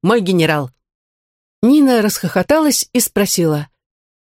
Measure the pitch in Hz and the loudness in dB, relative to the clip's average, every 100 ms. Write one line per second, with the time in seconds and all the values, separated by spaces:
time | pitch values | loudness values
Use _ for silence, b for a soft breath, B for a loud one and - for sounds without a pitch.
0 | 175 233 185 185 160 151 131 _ _ _ | 0 0 0 0 0 -2 -6 _ _ _
1 | _ _ _ _ _ - 226 302 277 240 | _ _ _ _ _ -2 2 4 4 2
2 | 208 - 175 190 180 311 302 - - 247 | 0 -4 -4 -4 0 0 0 -2 -4 -4
3 | - 208 196 - 165 147 151 _ _ _ | -2 -2 -2 -2 -2 -2 -6 _ _ _
4 | _ _ | _ _